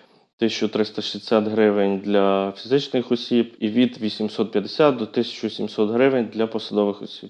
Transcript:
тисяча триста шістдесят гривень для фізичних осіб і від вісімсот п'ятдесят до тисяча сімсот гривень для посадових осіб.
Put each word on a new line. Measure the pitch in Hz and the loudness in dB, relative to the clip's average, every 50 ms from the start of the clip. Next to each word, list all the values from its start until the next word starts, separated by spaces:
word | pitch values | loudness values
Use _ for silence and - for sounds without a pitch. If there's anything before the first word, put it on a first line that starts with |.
| _ _ _ _ _ _ _ _ | _ _ _ _ _ _ _ _
тисяча | 117 110 - - 110 | -2 -2 0 -2 -4
триста | 104 - 107 107 - - - | -2 0 -2 -2 -2 -4 -8
шістдесят | 104 - - 101 - - 117 110 104 | -8 -8 -10 -10 -2 0 2 2 2
гривень | 107 107 110 107 104 101 104 101 98 98 95 | 2 2 4 4 4 4 4 2 2 0 -2
для | 98 101 101 101 98 98 98 98 98 98 95 | -2 0 2 4 4 4 4 2 0 -2 -4
фізичних | - - 110 131 143 143 - - 127 120 - | -8 -2 0 0 0 0 0 -2 -4 0 0
осіб | 123 117 - - 120 120 117 120 - - | -2 -2 0 0 2 2 2 0 -4 -6
і | 110 | -6
від | 107 107 123 127 120 120 - | 0 2 2 2 2 0 -4
вісімсот | 107 107 - - 107 104 - - 110 101 | -6 -6 -4 -4 -4 -4 -2 -4 -4 -2
п'ятдесят | - 107 98 110 - - 156 147 131 | -2 -2 -4 -2 0 2 4 4 4
до | 120 110 | 0 -4
тисяча | 104 - 123 117 - - - - 110 | -2 -2 -2 -2 -2 -6 -8 -8 -8
сімсот | - - 110 101 - - 107 104 | -6 -6 -8 -6 -2 -2 0 0
гривень | 113 120 131 135 135 127 113 101 104 | 2 4 4 4 4 2 -2 -2 -2
для | 107 113 | -2 -2
посадових | 110 - 110 - - 107 104 104 101 98 - | -2 -4 -6 -8 -2 0 0 0 0 -2 -4
осіб. | - - - - - | -10 -16 -14 -16 -18